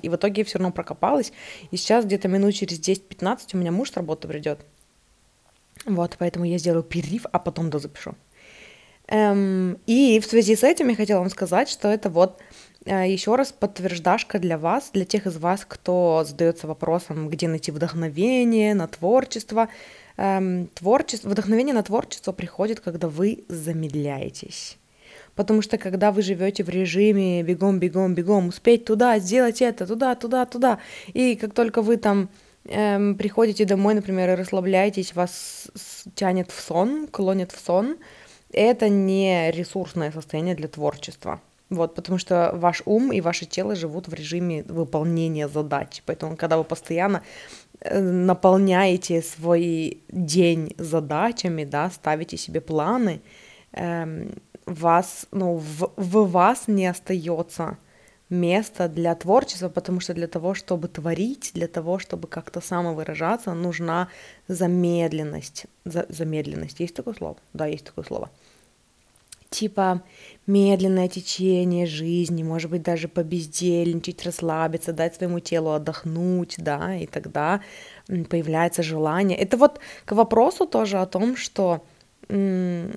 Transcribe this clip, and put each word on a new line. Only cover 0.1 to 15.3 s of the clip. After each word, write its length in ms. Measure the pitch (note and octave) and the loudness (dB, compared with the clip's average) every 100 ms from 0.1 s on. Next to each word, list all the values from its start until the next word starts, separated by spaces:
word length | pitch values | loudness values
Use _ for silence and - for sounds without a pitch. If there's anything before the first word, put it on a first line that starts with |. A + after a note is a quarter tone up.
итоге 280 | E3+ G#3 G3+ | 0 0 0
я 20 | |
все 140 | G#3 F3+ | -2 -2
равно 140 | F#3 | -2
прокопалась. 600 | F3 - - G3+ C#4+ A3 - - - E3 | -4 -8 -2 2 2 0 -8 -20 -18 -10
И 40 | F3+ | -6
сейчас 280 | - A3+ | 2 2
где-то 240 | G#3+ G3 G3 | 2 0 2
минут 260 | G3 G3+ | 2 2
через 240 | G3+ G3 E3 | 0 -4 -4
десять-пятнадцать 760 | F#3 G3 - - F3+ B3+ - | -2 -2 -4 -6 -4 -4 -4
у 40 | F#3 | -2
меня 140 | E3+ | -2
муж 180 | F3+ C4+ | -2 -4
с 60 | - | -6
работы 320 | E3 D#3 D#3 | -6 -6 -6
придет. 300 | D3+ D3+ D3 - _ _ _ _ _ _ _ _ _ _ - - | -6 -6 -6 -10 _ _ _ _ _ _ _ _ _ _ -12 -4
Вот, 300 | F3+ E3+ - | -2 -2 -2
поэтому 260 | F3 F3 | -4 -2
я 140 | F3 F3 | -2 0
сделаю 260 | E3 E3 | 0 0
перерыв, 420 | E3 F3 D3 A3 - | 0 -6 -4 -6 -4
а 60 | F3 | -4
потом 300 | E3+ E3+ E3 | -4 -4 -4
дозапишу. 440 | D3 D3 - - - _ _ - - - - _ _ - | -4 -8 -14 -16 -16 _ _ -20 -20 -20 -20 _ _ -2
Эм, 680 | G#3+ G#3 G3+ G3 F#3 F#3 - - | 4 4 4 2 2 0 -2 2
и 320 | A#3+ C#4 A3 | 6 8 6
в 60 | G#3+ | 6
связи 280 | A3+ G3+ G#3+ | 4 6 6
с 80 | |
этим 240 | C4 F4 C4+ | 6 4 2
я 80 | G#3+ | 2
хотела 220 | G#3 G3 | 2 2
вам 120 | F#3 | 0
сказать, 380 | - F3+ F3+ C#4+ | -2 0 2 0
что 200 | - G#3 | 0 0
это 200 | G#3+ G#3 | 0 0
вот, 320 | E3 F#3 - - - - _ - | 4 4 2 -20 -20 -20 _ -2
э, 200 | G3 F#3 | 0 2
еще 240 | F#3+ - A#3+ | 0 2 2
раз 160 | C4+ | 0
подтверждашка 840 | - G3+ G3+ F3+ F3 E3+ G3 - G3+ | -2 -6 -4 -6 0 2 2 0 -2
для 180 | F3 E3 | -2 0
вас, 340 | E3 A#3+ - | 0 -2 -2
для 100 | G3 | -4
тех 220 | F3+ G#3 | 0 -2
из 100 | G3 | -2